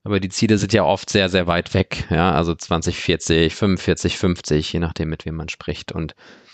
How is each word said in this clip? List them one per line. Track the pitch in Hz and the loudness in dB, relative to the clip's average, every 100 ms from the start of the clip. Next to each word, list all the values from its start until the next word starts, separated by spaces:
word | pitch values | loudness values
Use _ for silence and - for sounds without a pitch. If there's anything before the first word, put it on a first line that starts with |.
Aber | - 101 | -2 -2
die | 95 | -2
Ziele | - 107 107 | 0 2 4
sind | 101 | 4
ja | 107 | 4
oft | 80 95 - | 4 0 0
sehr, | 104 92 | 2 2
sehr | 92 87 | 2 2
weit | 85 - | 0 0
weg. | 95 - - - | 0 0 -4 -2
Ja, | 80 92 | 2 2
also | 76 85 | 2 0
zwanzig | 80 - 82 85 - | -2 -2 -2 -2 -4
vierzig, | - 80 - 80 82 | -2 0 2 2 2
fünfundvierzig | - 104 90 - 92 90 - | 2 0 0 0 0 -2 0
fünfzig, | 95 87 - 78 - | 0 0 0 0 0
je | 85 | -2
nachdem, | 82 - 80 | -2 -4 -6
mit | 80 80 | -6 -8
wem | 80 | -8
man | 80 | -10
spricht. | - - 76 - | -10 -10 -8 -8
Und | 85 78 - - - _ | -8 -8 -10 -20 -20 _